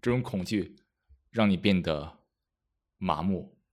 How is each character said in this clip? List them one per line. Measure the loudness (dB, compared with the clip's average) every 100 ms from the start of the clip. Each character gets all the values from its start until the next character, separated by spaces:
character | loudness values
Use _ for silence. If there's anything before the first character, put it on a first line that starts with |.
这 | 0
种 | 0
恐 | -2 -6
惧 | -2 -2 -2 -10 _ _ _ -20 _
让 | 0 2
你 | 4
变 | 2 2
得 | 2 -2 -4 -14 _ _ _ _ _ _ _ _
麻 | -4 -2
木 | 0 -2 -6 _ _